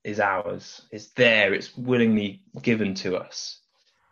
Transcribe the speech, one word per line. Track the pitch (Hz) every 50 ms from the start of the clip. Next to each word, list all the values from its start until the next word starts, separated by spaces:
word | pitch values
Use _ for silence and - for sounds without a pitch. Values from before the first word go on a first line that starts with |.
| -
is | 107 104 104
ours. | 101 98 95 92 92 98 95 95 - - - - - _
It's | 110 104 - - -
there. | 127 123 117 113 107 101 98 104
It's | - - - -
willingly | 131 120 123 123 120 117 113 107 107 104 98 95 - _ _ - 135
given | - 123 113 107 101 98 95
to | - - 95 90
us. | 90 - - - - - - - - _ _ _ _ _ _ _ _ _ _